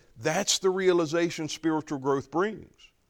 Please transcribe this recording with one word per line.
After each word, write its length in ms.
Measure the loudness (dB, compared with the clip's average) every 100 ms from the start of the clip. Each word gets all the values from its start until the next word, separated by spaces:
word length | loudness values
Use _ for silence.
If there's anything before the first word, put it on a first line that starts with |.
| _ -8
that's 400 | -4 -2 0 0
the 100 | 0
realization 800 | 2 4 4 2 0 0 -2 -8
spiritual 500 | -4 -2 0 -2 -4
growth 320 | 0 -2 -2
brings. 600 | -2 -2 -4 -14 _ -20 _ _